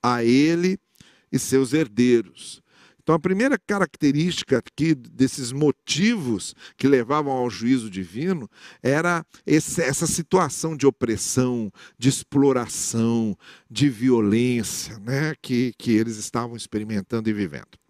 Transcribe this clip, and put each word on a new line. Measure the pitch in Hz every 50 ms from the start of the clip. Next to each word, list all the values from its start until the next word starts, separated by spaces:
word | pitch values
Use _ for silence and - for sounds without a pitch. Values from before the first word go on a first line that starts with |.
a | - 123 123 120 117
ele | 117 123 135 147 160 170 170 175 185 190 - _ _ _ _ - _ _ _ _ _
e | -
seus | 131 - - 131 135 135 117
herdeiros." | 127 156 160 113 104 117 123 123 123 117 110 - _ - - - - - _ _ _ _ _ _ _ _
Então, | _ - 160
a | 170
primeira | 143 180 190 196 233 277 285
característica | 202 _ - 208 202 190 156 - - 151 143 139 147 160 180 165 - - - 135
aqui | 123 - - _ - 143 165 160
desses | 131 117 - - - 131 131 - - 131 117
motivos | 131 139 151 147 131 _ _ - - 143 190 220 240 214 151 123 113 92 - - - _ - - _
que | _ -
levavam | 135 139 127 117 117 143 151 147 139 135
ao | 127 123 120
juízo | 104 90 110 120 135 127 113
divino | 110 92 95 92 85 92 113 151 185 190 160 117 - _ - - - - _
era | - 123 139 151 165 175 175 165 160 _ _ - _
esse, | - 151 156 - - - -
essa | 165 131 139 - 170
situação | 160 - - 165 _ - 185 175 139 - - - 160 160
de | 143 -
opressão, | 139 123 _ 131 117 110 98 - - - 127 127 127 123 120 110 101 _ - - - _ _
de | 117 135
exploração, | 131 - - _ - 143 139 143 131 123 120 - - - - - - 113 113 117 117 117 113 107 95 _ _ - - - _ _
de | 120 104 143 147
violência, | 123 98 120 131 123 117 107 101 104 117 120 127 123 120 104 - - - - - 107
né, | 117 98 117 135 135 156 156 156 _
que, | - - 127 120 127 123 107
que | _ - 123
eles | 113 107 113 117 113
estavam | 107 107 - - 120 120 120 120
experimentando | 113 - - - 107 107 107 113 101 95 _ 120 113 110 110
e | 107
vivendo. | 104 101 85 71 64 - _ - _ _